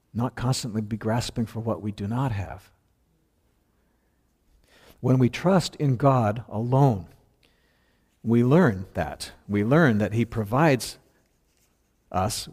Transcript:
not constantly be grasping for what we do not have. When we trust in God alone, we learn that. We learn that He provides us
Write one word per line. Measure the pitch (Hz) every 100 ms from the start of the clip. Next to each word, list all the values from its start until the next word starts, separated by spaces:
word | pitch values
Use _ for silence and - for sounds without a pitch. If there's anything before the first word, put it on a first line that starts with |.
| _
not | 110 110
constantly | - 120 127 123 107
be | 104 110
grasping | 110 117 - - 110
for | 113
what | 113 87
we | 104
do | 98 101
not | 120 135
have. | 98 85 92 - _ _ _ _ _ _ _ _ _ _ _ _ _ _ _ _ _ _ _ _ _ - _
When | 127 131
we | 123
trust | - 175 190 - -
in | 143 117
God | 139 131 107 113 -
alone, | 104 120 131 139 98 82 _ _ _ _ _ _ _ _ _ _ _
we | 110 117
learn | 123 160 156 95 95
that. | - 73 73 - - -
We | 101
learn | 107 151 151 104
that | 101
He | 110
provides | 113 110 101 127 160 123 - - _ _ _ _ _ _ _ _ _ _ -
us | 95 95 - -